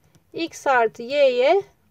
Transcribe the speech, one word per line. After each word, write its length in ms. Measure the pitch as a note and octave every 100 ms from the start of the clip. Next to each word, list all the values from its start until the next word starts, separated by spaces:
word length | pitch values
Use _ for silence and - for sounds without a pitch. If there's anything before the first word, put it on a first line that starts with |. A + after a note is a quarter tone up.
| _ _ _
X 340 | D#4+ E4 - C#4+
artı 360 | B3+ A3+ -
Y'ye 600 | A#3+ D4 C4+ B3 C4+ G4 - _ _